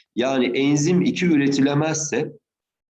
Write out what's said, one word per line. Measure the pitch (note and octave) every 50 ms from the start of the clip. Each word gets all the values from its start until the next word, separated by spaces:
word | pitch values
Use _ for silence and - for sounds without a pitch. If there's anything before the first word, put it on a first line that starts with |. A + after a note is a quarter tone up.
| _ _ -
yani | A2 A#2+ C3+ C3+ C3 B2
enzim | A2+ - C3+ C#3 C#3+ D3 D3 C#3+ F3 F3+ F3+
iki | - - - - F3+
üretilemezse | F3 D#3+ C#3+ C#3 C3+ - - C3 C#3 C#3+ C#3+ D#3 D#3+ D3+ C3+ - - - B2 D#3 - - - _ _ _ _ _ _ _ _ _ _